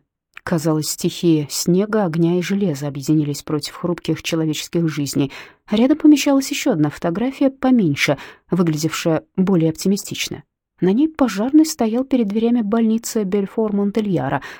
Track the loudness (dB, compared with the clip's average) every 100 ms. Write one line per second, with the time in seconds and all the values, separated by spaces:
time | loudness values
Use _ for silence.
0 | _ _ _ -14 -4 -2 0 -2 -2 -4
1 | -4 0 2 2 0 -4 2 2 2 0
2 | 0 0 2 0 0 0 -2 -2 -6 -6
3 | 0 0 0 -4 -6 -6 -6 -6 -6 -4
4 | -4 -6 -4 -4 -2 -4 -4 -2 -2 -2
5 | -4 -2 -2 -4 -20 -20 -4 2 2 4
6 | 6 6 4 0 0 -2 0 2 0 0
7 | -4 -2 -2 0 0 2 2 4 4 2
8 | 0 -2 -6 -20 -4 0 2 0 -2 -2
9 | -2 -2 -2 -2 2 2 2 0 -2 -2
10 | -4 -8 -8 -10 -16 _ _ -2 0 2
11 | 0 0 -2 0 2 4 4 0 -2 0
12 | 0 0 0 0 0 0 0 2 2 0
13 | -2 -4 -2 -2 -2 -2 -2 0 0 -2
14 | -2 -2 -2 -4 -6